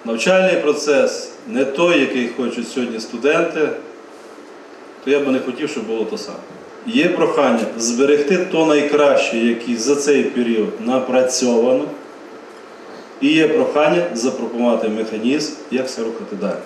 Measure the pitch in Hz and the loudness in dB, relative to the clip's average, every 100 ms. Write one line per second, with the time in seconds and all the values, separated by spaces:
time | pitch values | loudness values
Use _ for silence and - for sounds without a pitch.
0 | 117 117 185 190 185 170 147 143 147 139 | -4 -2 2 4 4 2 0 0 2 2
1 | 117 - - - 120 117 135 - 175 156 | 2 -2 -10 -14 -6 -2 -2 2 2 4
2 | 123 127 117 - 117 - 113 131 120 113 | 2 0 -4 -2 -4 -4 -6 -4 -4 -6
3 | - 117 135 165 165 160 139 - - - | -8 -2 0 2 0 0 -2 -2 -12 -20
4 | - - - - - - - - - - | -20 -20 -20 -20 -20 -20 -20 -20 -20 -10
5 | 131 143 135 131 131 117 151 117 107 113 | 0 0 2 -2 -2 -6 -6 -6 -4 -4
6 | 104 101 - - - - - - 120 120 | -4 -6 -10 -14 -16 -18 -18 -14 -2 0
7 | 170 - - 156 135 117 101 113 117 120 | 2 2 2 2 2 2 -2 -4 -4 2
8 | 139 147 147 180 180 160 156 147 143 147 | 4 4 4 0 0 0 4 2 2 4
9 | 143 120 - 117 117 117 127 113 117 143 | 4 4 2 0 0 0 -4 -2 0 0
10 | 147 139 117 120 117 113 98 - 113 127 | 4 2 2 0 0 0 0 -4 -2 -2
11 | 123 127 127 - 123 117 123 131 147 - | 2 2 2 0 2 2 4 2 -2 -10
12 | - - - - - - - - - - | -16 -20 -20 -18 -18 -20 -20 -20 -18 -18
13 | - - 139 160 151 - - 147 156 175 | -18 -2 2 4 4 4 2 4 4 4
14 | - 117 123 113 113 120 120 113 110 107 | 0 -2 -2 -2 -6 0 2 2 0 -2
15 | 110 110 117 147 - - - 127 127 - | -4 -2 0 0 -2 -10 -6 -4 -4 -6
16 | 113 110 98 98 98 82 | -6 -6 -10 -6 -6 -6